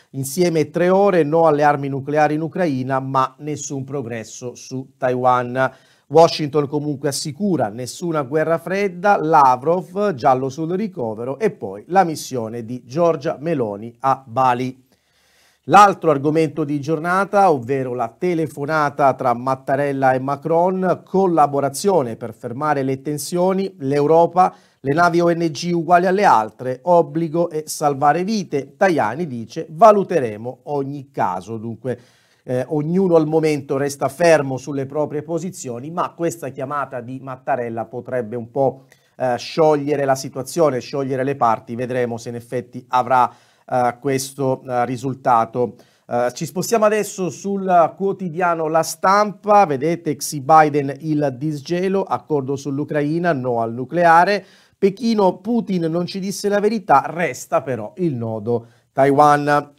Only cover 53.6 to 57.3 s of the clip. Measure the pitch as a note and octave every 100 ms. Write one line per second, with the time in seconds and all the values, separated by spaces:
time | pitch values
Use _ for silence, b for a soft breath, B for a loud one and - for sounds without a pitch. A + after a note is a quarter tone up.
53.6 | A2+ A#2+ B2+ E3 E3+ E3 F3+ G3+ - b
54.6 | b b F#3+ G3 A3+ G#3+ F#3 F#3 G#3+ A#3
55.6 | F#3+ F#3 E3 E3+ F3 G3 G3 F#3 G3+ G3+
56.6 | G#3+ A3+ F#3 C#3 C#3+ D#3+ D#3+